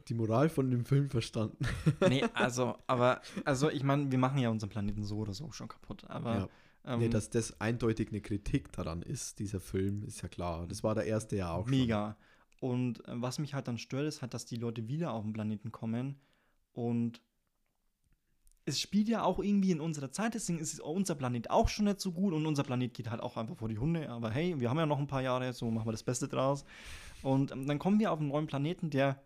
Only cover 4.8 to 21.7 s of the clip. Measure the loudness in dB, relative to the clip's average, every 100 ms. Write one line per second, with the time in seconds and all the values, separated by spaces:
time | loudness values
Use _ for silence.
4.8 | -2 -2 -2 -2 -4 -6 -8 -10 -12 -12
5.8 | -14 -14 -10 -6 0 0 -2 -8 -20 _
6.8 | -4 0 2 2 0 -2 -2 -2 -2 0
7.8 | 0 0 -2 -4 -4 -4 0 -2 -2 -8
8.8 | -6 -6 -6 -8 -8 -8 -6 -6 -4 -2
9.8 | 0 -2 -6 -10 -10 -6 -4 -4 -6 -4
10.8 | -2 0 0 -2 -2 -4 -2 -2 0 2
11.8 | 2 0 -2 -8 -18 -20 _ -6 -2 0
12.8 | 0 -2 -8 -6 -4 -4 -6 -4 -4 -6
13.8 | -4 -4 -4 -4 -8 -10 -8 -6 -4 -4
14.8 | -4 -4 -2 -4 -4 -2 -2 -2 -6 -8
15.8 | -4 -2 -4 -8 _ _ _ _ _ -4
16.8 | 0 2 0 -4 _ _ _ _ _ _
17.8 | _ _ _ _ _ _ -20 _ -4 -4
18.8 | 0 2 4 2 2 2 4 4 6 4
19.8 | 0 -4 -4 -2 -2 -2 -2 -2 -2 -6
20.8 | -4 0 0 0 0 -2 2 4 4